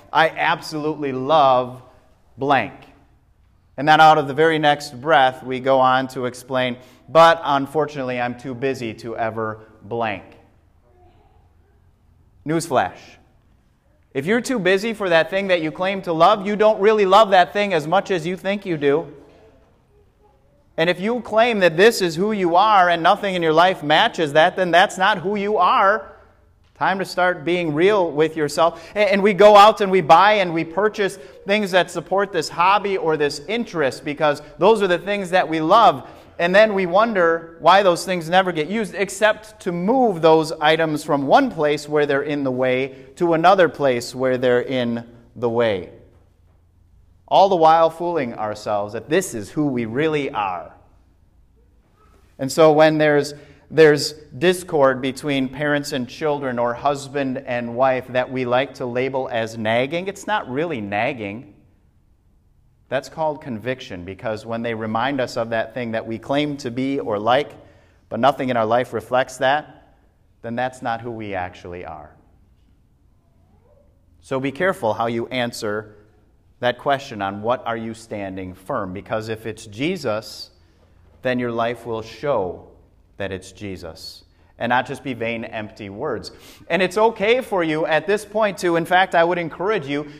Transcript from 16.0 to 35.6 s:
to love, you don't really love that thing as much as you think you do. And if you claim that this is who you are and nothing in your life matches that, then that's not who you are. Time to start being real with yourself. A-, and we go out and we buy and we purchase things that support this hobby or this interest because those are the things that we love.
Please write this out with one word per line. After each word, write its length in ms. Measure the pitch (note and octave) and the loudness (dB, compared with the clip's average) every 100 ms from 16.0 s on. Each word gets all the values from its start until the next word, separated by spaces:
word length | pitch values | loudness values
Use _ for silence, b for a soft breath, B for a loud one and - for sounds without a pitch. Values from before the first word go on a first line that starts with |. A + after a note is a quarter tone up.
to 100 | F3+ | -4
love, 320 | D#3+ E3+ G#3+ G3 | 2 4 4 0
you 100 | G#3 | 2
don't 240 | G#3+ G#3+ | 2 4
really 280 | G3 G#3+ F#3+ | 2 4 6
love 240 | G3 G#3+ | 6 6
that 220 | F#3+ F3 | 4 4
thing 200 | G#3 G3+ | 0 -2
as 140 | E3+ D3+ | -2 0
much 240 | F#3 G3 | -2 0
as 160 | F#3 D#3+ | -4 -4
you 100 | F#3 | -6
think 300 | F#3+ G3+ G3+ | -6 -6 -6
you 100 | D#3+ | -2
do. 340 | C#3 D3 - - - _ _ _ _ _ _ _ _ _ _ _ _ _ _ - | 0 0 -2 -14 -20 _ _ _ _ _ _ _ _ _ _ _ _ _ _ -4
And 120 | E3+ | -2
if 80 | E3 | -2
you 220 | G3+ A#3+ | -4 -6
claim 380 | - G#3+ B3 G#3+ | -2 2 2 4
that 160 | F3 D#3+ | 4 6
this 280 | G#3+ A3 | 4 4
is 120 | F3+ D#3 | -2 -2
who 160 | G#3 | -2
you 240 | G#3+ F3+ F3 | 0 2 4
are 320 | G#3+ G3+ F3 | 6 6 4
and 140 | E3+ | 4
nothing 320 | E3+ G3 G3+ | 2 2 0
in 80 | F3+ | -2
your 120 | E3 | 2
life 280 | D#3 F3+ F#3 | 4 4 2
matches 520 | D3 D#3+ A3+ A3+ D#3 | 2 2 2 0 0
that, 220 | D3+ E3+ F3+ | 4 2 2
then 140 | F#3 | 2
that's 260 | E3+ G#3 F#3+ | 4 4 2
not 220 | F#3+ G3+ | 0 0
who 180 | F3 G#3 | -2 -4
you 220 | G3+ G#3 | -2 0
are. 560 | F3+ B3 G3 A3 - - _ _ _ _ _ - | 2 4 2 0 -4 -20 _ _ _ _ _ -4
Time 240 | D#3 F3+ | -2 -2
to 60 | F3 | -4
start 380 | - F3+ F3 | 0 0 0
being 300 | D3 F3 E3 | -2 -2 -2
real 380 | D3 F#3+ G#3+ E3+ | 0 2 2 0
with 260 | C#3+ D#3+ D#3 | 0 -2 -2
yourself. 500 | D3 - E3+ E3 - | -4 0 0 0 -6
A-, 180 | G#3 G#3 | -2 0
and 120 | G3 | 2
we 100 | G3 | 2
go 240 | F3+ G#3 G#3 | 6 8 10
out 240 | G#3+ G#3+ | 8 6
and 100 | G3 | 2
we 100 | F#3 | 0
buy 320 | D3+ E3 G3+ | 6 6 6
and 200 | G#3+ F3+ | 4 0
we 100 | E3 | -4
purchase 540 | D#3+ - G#3+ G#3+ F#3+ - B B - | -4 -2 -2 -2 -4 -6 B B -2
things 240 | G#3 G3 | -2 0
that 180 | F3+ E3+ | 0 0
support 420 | F3 D#3 F#3+ G3 | -4 -4 -2 -2
this 160 | F3+ C#3+ | -4 -4
hobby 480 | D#3+ F3+ G#3 G3+ F#3+ | 0 2 2 0 -2
or 220 | D#3+ D#3 | -2 0
this 220 | D3 C#3+ - | -2 -4 -6
interest 580 | A#3 A3+ E3+ C#3 - D3+ | -6 -6 -2 -2 -2 -8
because 380 | D3 D#3 C#3+ B - | -2 -2 -2 B 0
those 240 | F3+ A3 | 4 4
are 40 | G3 | 2
the 120 | F3 | -2
things 320 | F3+ G3+ F#3 | -2 -6 -2
that 180 | F#3 D3+ | 0 0
we 100 | |
love. 480 | D#3+ | -2